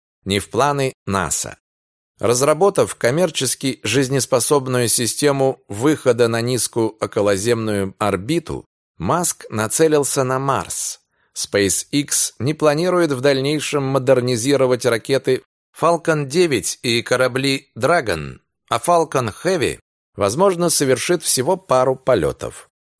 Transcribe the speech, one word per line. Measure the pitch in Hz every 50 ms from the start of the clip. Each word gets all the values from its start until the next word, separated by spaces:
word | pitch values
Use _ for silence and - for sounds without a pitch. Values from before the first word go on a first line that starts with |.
| _ _ _ _ -
ни | 95 98 101
в | - -
планы | - 107 135 147 143 139 135 131 - _ -
наса. | - 98 98 85 73 - - - 52 - _ _ _ _ _ _ _ _ _ _ _ _ -
Разработав | 101 104 120 123 139 147 151 151 190 202 196 160 120 98 -
коммерчески | - - 117 135 165 185 165 - - 131 120 - - - 135 - - -
жизнеспособную | 107 110 139 135 123 139 135 123 - 135 120 - - 147 143 131 127 127 123 120 107
систему | - - 123 107 - - 147 143 139 139 135 135 - - _ -
выхода | 101 104 123 156 151 127 - 131 120 117 120
на | 113 117 117
низкую | 113 123 127 113 - - - 117 113 107 - -
околоземную | 110 104 - 113 101 104 101 95 101 120 120 113 110 107 104 101 98 95 -
орбиту, | - 107 104 98 90 95 120 160 170 - - 69 64 - _ _ _ _ _ _
Маск | - 78 101 147 175 175 - - - - -
нацелился | - 110 110 107 - - 160 160 151 147 139 - - 143 131
на | 127 131
Марс. | 131 139 139 131 101 87 - - - - - - - _ _ _ _ _ _ -
SpaceX | - - - - 101 101 95 - - - - - 143 143 - - - - - - -
не | 110 139 156
планирует | 151 151 151 147 151 175 185 180 175 170 151 139
в | 123
дальнейшем | 127 143 139 135 131 143 156 147 - - - 147 139
модернизировать | 135 135 135 127 127 135 123 120 127 123 110 113 139 139 131 131 127 127 120 -
ракеты | 123 117 110 - - 135 131 - - 131 - - _ _ _ _ _ - -
Falcon | 151 165 170 156 - 165 160 151 143
девять | 131 135 185 180 165 135 101 82 - - -
и | - 127 117 117
корабли | 104 - 127 123 131 127 120 131 135 139 135 139 - _ -
Dragon, | 120 110 139 170 170 131 104 87 80 73 67 64 - _ _ _ _ _
а | - 117 117
Falcon | - - 175 170 160 - - 135 123 107 - -
Heavy, | - 170 190 170 123 85 65 - _ _ _ _ _ _ -
возможно, | - 101 98 113 156 190 202 190 170 175 165
совершит | - - 147 131 127 120 - - 180 - -
всего | - - 131 123 151 190
пару | 180 _ - 127 127 127 131 131
полётов. | 131 - - 127 98 76 69 64 - - 60 - - - _ _ _ _ _ _